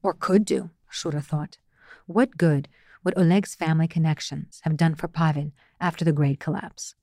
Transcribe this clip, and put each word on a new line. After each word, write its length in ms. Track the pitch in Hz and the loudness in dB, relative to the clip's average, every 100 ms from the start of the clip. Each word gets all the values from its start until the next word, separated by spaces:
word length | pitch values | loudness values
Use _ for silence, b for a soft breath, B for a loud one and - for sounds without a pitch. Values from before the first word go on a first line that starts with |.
Or 120 | 196 | -4
could 300 | 170 - 196 | -4 2 2
do, 260 | 208 131 170 _ _ | 4 -2 -4 _ _
Shura 320 | - 170 147 | -8 -6 -6
thought. 360 | 143 151 151 - _ B B B B | -4 -6 -6 -14 _ B B B B
What 300 | 180 254 - | 0 0 2
good 320 | 170 143 143 b b b | 2 2 -2 b b b
would 120 | 180 185 | -4 2
Oleg's 380 | 170 190 190 | 4 4 0
family 320 | - 160 160 165 | -4 0 2 2
connections 760 | 165 160 151 - 143 - - | 0 0 0 -6 -10 -12 -6
have 120 | 165 156 | -4 2
done 180 | 165 | 2
for 140 | 151 - | 0 -6
Pavel 440 | - 160 147 147 b b b | 0 0 0 -6 b b b
after 240 | 175 - | -4 0
the 80 | 170 | 0
great 280 | 147 143 139 | 2 2 0
collapse? 540 | - - - - - _ | -4 -6 -8 -16 -18 _